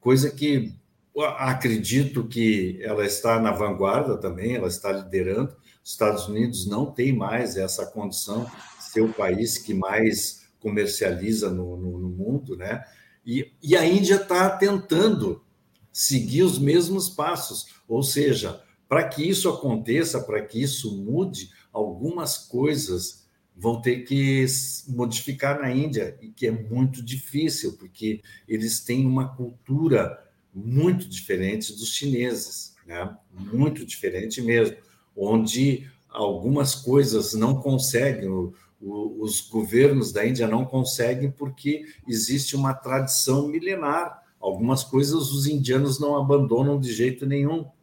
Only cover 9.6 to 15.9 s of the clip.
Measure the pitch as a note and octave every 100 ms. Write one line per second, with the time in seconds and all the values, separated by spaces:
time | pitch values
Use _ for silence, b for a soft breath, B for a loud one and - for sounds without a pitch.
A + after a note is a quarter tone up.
9.6 | - G2+ F#2+ G#2 A2+ F#2+ - - _ _
10.6 | G#2+ G#2 G2+ - G2 F2 G2+ G#2+ G#2 F2+
11.6 | F2+ F2+ F2+ F2+ F#2 F2+ G2+ C#3 - F2+
12.6 | F#2 A#2+ B B B B - B2 - _
13.6 | C#3+ F3 E3 F#3+ F#3 G3 - F3+ F#3+ F#3+
14.6 | G3 G3 - D#3+ G#3+ F#3 G#2 E2+ _ _
15.6 | _ _ _